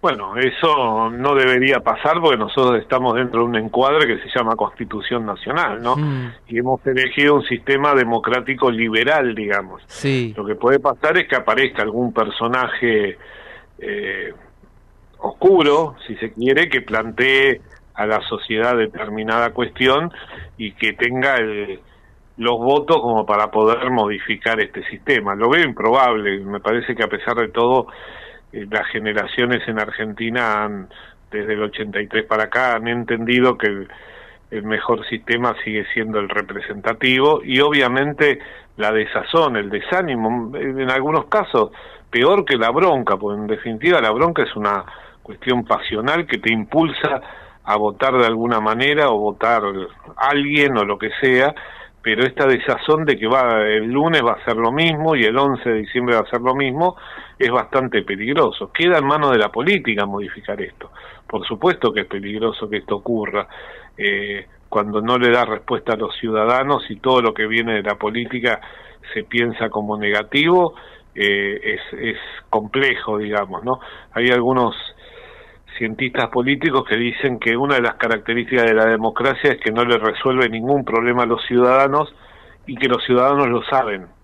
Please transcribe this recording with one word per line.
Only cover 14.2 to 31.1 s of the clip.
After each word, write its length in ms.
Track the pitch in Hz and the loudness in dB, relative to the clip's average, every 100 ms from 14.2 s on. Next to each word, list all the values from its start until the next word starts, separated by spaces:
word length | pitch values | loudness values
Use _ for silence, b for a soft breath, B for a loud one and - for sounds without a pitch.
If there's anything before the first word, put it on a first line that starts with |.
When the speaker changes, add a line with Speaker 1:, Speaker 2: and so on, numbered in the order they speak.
| 82 - - _ - _ _ _ - - | -10 -14 -20 _ -20 _ _ _ -20 -10
Speaker 1:
oscuro, 760 | - - 185 190 147 147 160 127 | -10 2 4 6 6 4 0 -6
si 120 | - 107 | -14 -10
se 160 | 113 | -10
quiere, 360 | 107 123 143 170 | -2 2 4 2
que 120 | 131 | 0
plantee 800 | - 110 110 110 131 135 135 117 B B _ | -2 -4 -4 0 2 4 4 2 B B _
a 100 | - | -6
la 160 | 107 107 | -2 0
sociedad 540 | - 107 - 110 117 123 | -2 -8 -4 0 2 2
determinada 720 | 107 - 107 107 110 113 117 | 0 -4 -8 -6 -2 0 0
cuestión 640 | 113 117 - 127 139 165 B B B B - | -2 -6 0 2 2 0 B B B B -12
y 160 | 107 | -12
que 220 | - 110 | -4 -4
tenga 420 | - 120 127 139 131 | -2 -2 0 0 2
el, 420 | 110 104 101 92 b b b b _ - | 0 -4 -8 -10 b b b b _ -2
los 200 | 117 120 | 0 2
votos 380 | 120 143 147 123 | 2 2 4 2
como 240 | 117 113 | 4 0
para 280 | 107 104 107 | 2 2 2
poder 360 | 107 107 117 127 | 4 4 4 0
modificar 680 | 127 104 104 - 107 113 113 | 0 0 -2 -6 -4 -2 0
este 220 | 104 - - | -2 -4 -10
sistema. 460 | 110 - 131 101 98 | -8 0 0 0 0
Lo 120 | 113 | 2
veo 140 | 156 | 4
improbable, 800 | 156 113 110 127 127 110 101 98 | 2 2 2 4 4 2 0 -4
me 180 | 98 101 | -6 -6
parece 380 | 104 117 113 113 | -2 -2 -2 -2
que 80 | |
a 40 | 110 | -2
pesar 280 | 104 - 120 | -2 -4 -2
de 140 | 110 | -2
todo, 360 | 117 120 127 113 B B B B B _ | 2 4 4 0 B B B B B _
eh, 140 | 110 101 | -14 -4
las 160 | 107 - | -4 -4
generaciones 760 | 113 107 104 98 - 123 117 - | -4 -2 -2 -4 -2 0 0 -2
en 140 | 110 | -4
Argentina 840 | 107 - 110 104 113 120 117 107 | -4 -4 -8 -6 -4 -2 0 0
han, 240 | 107 104 92 B B | -2 -6 -12 B B